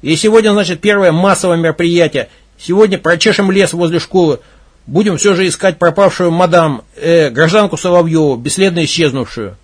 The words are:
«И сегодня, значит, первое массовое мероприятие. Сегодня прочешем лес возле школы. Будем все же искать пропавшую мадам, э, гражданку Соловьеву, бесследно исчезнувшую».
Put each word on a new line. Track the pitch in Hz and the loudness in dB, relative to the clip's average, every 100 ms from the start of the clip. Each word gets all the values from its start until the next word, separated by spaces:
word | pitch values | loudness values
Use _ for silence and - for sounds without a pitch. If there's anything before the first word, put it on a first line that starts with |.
«И | 135 160 | -4 -2
сегодня, | 214 226 214 | 2 2 2
значит, | 208 180 175 | 0 -2 -4
первое | 208 208 185 | -2 2 2
массовое | 160 190 185 185 170 | 2 0 0 0 0
мероприятие. | 165 151 170 170 165 139 113 _ _ _ | -2 -2 0 2 0 -2 -8 _ _ _
Сегодня | - 185 214 190 | -4 2 2 2
прочешем | - 170 226 202 196 | -2 0 0 0 0
лес | 190 185 | 0 0
возле | 170 175 165 | 0 -2 -2
школы. | - 185 165 131 _ _ _ _ - | -2 0 0 -2 _ _ _ _ -6
Будем | 151 214 165 | -2 -2 0
все | 202 180 | 0 0
же | 185 | -2
искать | - 190 170 | 0 -2 0
пропавшую | 175 156 196 - 180 | -2 2 0 2 -2
мадам, | 165 180 170 160 127 - - | 0 2 2 0 -4 -10 -8
э, | 156 170 151 | 0 2 2
гражданку | 117 160 208 202 156 | 0 2 2 0 -2
Соловьеву, | 185 175 165 160 156 127 | 0 2 2 0 0 -2
бесследно | 127 170 190 170 | -4 -2 -2 0
исчезнувшую». | 156 - 156 131 120 - 104 95 | -4 -2 -2 -2 -8 -8 -12 -14